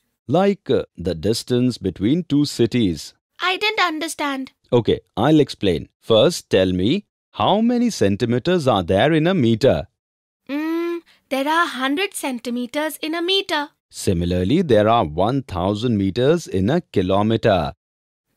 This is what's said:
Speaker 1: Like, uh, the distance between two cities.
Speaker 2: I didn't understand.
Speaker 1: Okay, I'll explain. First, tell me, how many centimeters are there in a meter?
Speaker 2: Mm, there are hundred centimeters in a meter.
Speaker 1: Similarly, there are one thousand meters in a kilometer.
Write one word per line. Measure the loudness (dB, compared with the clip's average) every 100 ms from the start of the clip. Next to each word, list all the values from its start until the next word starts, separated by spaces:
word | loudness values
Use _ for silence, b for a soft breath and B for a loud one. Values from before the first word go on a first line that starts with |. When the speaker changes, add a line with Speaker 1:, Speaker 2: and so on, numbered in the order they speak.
| _ _ -2
Speaker 1:
Like, | 2 2 0 -2
uh, | -2 -2 -8
the | -6 -2
distance | -2 -2 -2 0 0 -2
between | -6 -2 -2 -2
two | 0 -2
cities. | -2 0 0 2 0 -2 -10 _ _ -6
Speaker 2:
I | -4 -2
didn't | -2 0
understand. | -2 -2 -8 -6 -6 -6 -10 _ _
Speaker 1:
Okay, | 0 2 -2 -4 -2
I'll | 4 4
explain. | 2 0 -2 -2 -6 _
First, | 2 4 4 0 0
tell | 2 2
me, | 2 0 -2 -6 _ _
how | -2 0 2
many | 2 0 -2
centimeters | 0 0 0 0 0 0 0 2
are | 2
there | 2 2 4
in | 2 2
a |
meter? | 2 2 4 2 2 -4 _ _ _ _ _ -10
Speaker 2:
Mm, | -6 -4 -4 -4 -6 b b _
there | -4 -2
are | -2 -2
hundred | -4 -4 -2 -4
centimeters | -4 -8 -8 -6 -8 -6 -6 -6 -6
in | -8
a | -4
meter. | -2 -2 -2 -4 -6 _ _
Speaker 1:
Similarly, | -6 -2 0 0 0 0 0
there | 4 4 4
are | 4
one | 0 0 0 0
thousand | -4 -2 -2 0 0 0
meters | 0 2 2 0 -2
in | -2 0
a | 0
kilometer. | -2 -2 0 0 2 2 2 2 0 -8 _ _ _ _ _